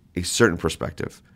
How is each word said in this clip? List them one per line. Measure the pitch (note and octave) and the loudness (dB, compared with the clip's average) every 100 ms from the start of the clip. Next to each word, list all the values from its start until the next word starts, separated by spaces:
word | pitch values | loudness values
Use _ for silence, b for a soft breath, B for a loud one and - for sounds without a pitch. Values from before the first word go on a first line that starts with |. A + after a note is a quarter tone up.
| _ - | _ -6
a | |
certain | F2 - A#2 E2+ | -4 4 4 4
perspective, | D#2+ - - - - - b | -2 -4 -6 -6 -10 -12 b